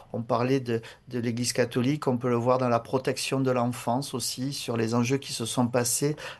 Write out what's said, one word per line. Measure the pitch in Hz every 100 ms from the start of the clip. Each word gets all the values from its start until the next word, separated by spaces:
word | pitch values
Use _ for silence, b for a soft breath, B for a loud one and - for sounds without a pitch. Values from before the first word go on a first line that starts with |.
| B
on | -
parlait | 117 117 123 135
de, | 120 113 B B -
de | 123
l'Église | 117 117 120
catholique, | - 120 131 123 151 143
on | 123
peut | 127
le | 120
voir | 120 127
dans | 127
la | 117
protection | - 131 135 127 - 135
de | 131
l'enfance | 123 120 120 - 120 -
aussi, | 127 - - 131
sur | 139 - 117
les | 113 120
enjeux | 120 135
qui | -
se | - 113
sont | - 123
passés | 127 120 - 143 151 B B